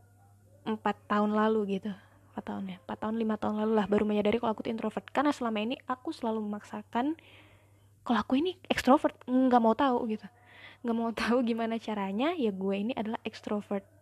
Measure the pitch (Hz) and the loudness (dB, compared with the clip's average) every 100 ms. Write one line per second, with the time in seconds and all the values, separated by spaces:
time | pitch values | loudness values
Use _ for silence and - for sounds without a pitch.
0 | - _ - - - - - 214 208 208 | -20 _ -20 -20 -20 -12 -6 -4 -2 -4
1 | - 208 208 214 214 220 202 190 214 190 | -2 0 2 2 2 2 0 -4 -6 -10
2 | - - - - - 202 190 180 - 214 | -14 -20 -16 -12 -8 -8 -8 -10 -10 -6
3 | 214 226 220 214 214 214 220 220 196 208 | -4 -2 -2 0 -2 0 2 2 4 2
4 | 214 208 208 233 226 214 247 226 220 202 | 2 2 2 2 0 -2 -4 -4 -4 -6
5 | - - 294 - 233 214 220 262 - 254 | -4 0 2 2 -2 -2 -4 -4 -6 -6
6 | 330 - 226 220 208 208 - 214 - 233 | -6 -4 -2 -2 -4 -6 -10 -14 -6 -2
7 | 277 330 - - - - _ _ - _ | -2 -4 -10 -20 -20 -20 _ _ -20 _
8 | - 220 - 262 359 - - - 247 294 | -2 0 2 0 0 -2 -4 0 6 6
9 | 302 - - 254 262 247 226 220 277 240 | 4 -4 0 2 6 6 6 4 2 2
10 | 233 214 - _ - - - - 240 226 | -2 -6 -8 _ -20 -20 -20 -10 -4 -2
11 | 233 220 220 240 233 226 226 226 - 208 | -2 -2 0 2 2 0 -2 -4 -4 -4
12 | 196 202 294 359 220 190 190 196 214 - | -2 0 0 0 -2 0 -2 -2 -2 -4
13 | 214 226 220 - - 208 - 196 - - | -4 -6 -8 -10 -6 -6 -4 -6 -6 -20